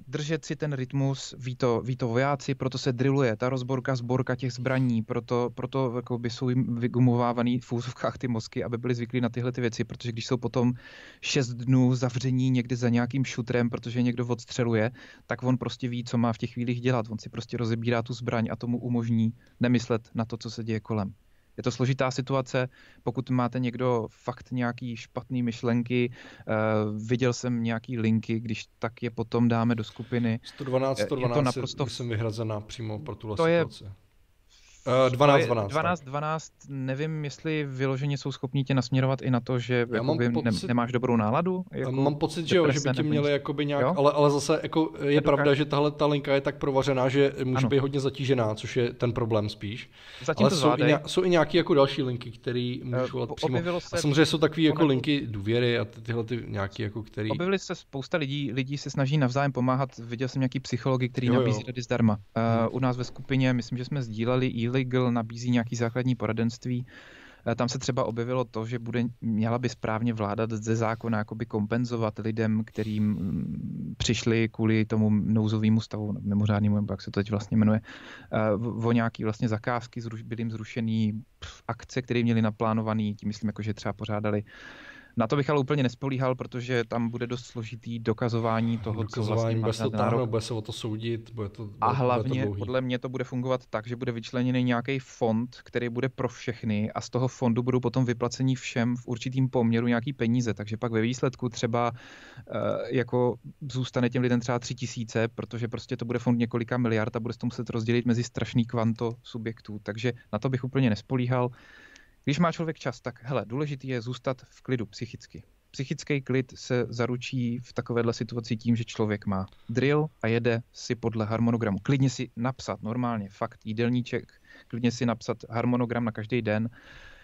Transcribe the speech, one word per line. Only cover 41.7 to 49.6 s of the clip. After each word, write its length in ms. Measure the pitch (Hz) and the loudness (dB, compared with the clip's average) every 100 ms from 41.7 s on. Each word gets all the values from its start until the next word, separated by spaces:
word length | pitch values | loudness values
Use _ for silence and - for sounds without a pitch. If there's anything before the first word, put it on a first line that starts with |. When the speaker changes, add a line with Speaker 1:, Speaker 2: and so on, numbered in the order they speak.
Speaker 2:
já 60 | 139 | -6
Speaker 1:
jako 140 | 127 | -2
Speaker 2:
mám 220 | 131 143 | 2 2
pocit, 340 | 147 151 180 156 | 2 -2 -2 2
že 80 | 185 | 4
jo, 100 | 151 | 4
že 60 | |
by 20 | |
Speaker 1:
deprese, 200 | 139 135 131 | 4 0 0
Speaker 2:
tě 60 | |
měli 120 | 151 147 | 2 2
Speaker 1:
nemůžeš 160 | 143 | 2
Speaker 2:
jakoby 340 | 143 143 143 147 | 0 0 -2 0
nějak-, 140 | 143 | 2
Speaker 1:
jo? 120 | 131 170 | 2 4
Speaker 2:
ale, 160 | 143 | 4
ale 180 | 147 147 | 6 4
zase 300 | 143 143 156 | 4 2 0
jako 280 | 147 160 160 - | 2 0 0 0
je 60 | |
Speaker 1:
Nedokážu. 180 | 143 147 | 4 4
Speaker 2:
pravda, 300 | 147 139 143 | 6 4 6
že 100 | 139 | 4
tahle 260 | 147 143 147 | 4 2 2
ta 160 | 147 147 | 4 2
linka 280 | 147 139 | 2 2
je 60 | 139 | 2
tak 160 | 143 139 | 2 -2
provařená, 500 | 147 135 135 131 127 | 2 2 4 4 4
že 240 | 139 139 139 | 6 4 2
může 140 | 131 127 | 0 2
Speaker 1:
Ano. 100 | 123 | 4
Speaker 2:
být 100 | 139 | 4
hodně 220 | 139 139 | 2 0
zatížená, 540 | 131 - 127 127 110 | -2 -2 2 2 2
což 220 | 107 110 131 | -2 -2 0
je 160 | 120 | 0
ten 200 | 123 123 | 0 -2
problém 360 | 113 113 110 104 | 0 2 2 0
spíš. 420 | - | -6